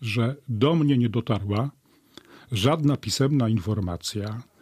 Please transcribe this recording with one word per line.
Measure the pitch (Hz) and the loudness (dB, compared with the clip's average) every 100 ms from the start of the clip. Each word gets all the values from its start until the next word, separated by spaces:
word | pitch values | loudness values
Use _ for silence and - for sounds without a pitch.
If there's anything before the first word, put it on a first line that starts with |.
że | 117 104 117 143 - | -6 -2 -2 -4 -6
do | 110 139 165 | 2 4 4
mnie | 147 131 | 4 4
nie | 120 | 2
dotarła | 104 - 104 101 101 139 - _ _ _ - - - - | 0 -2 -2 0 -2 -2 -6 _ _ _ -20 -20 -20 -8
żadna | 110 117 160 147 139 | -2 0 2 2 0
pisemna | - - 139 143 113 | -2 0 2 2 2
informacja | 113 87 104 90 85 - 107 104 110 - _ | 0 -2 -4 -4 -6 -8 -8 -8 -10 -14 _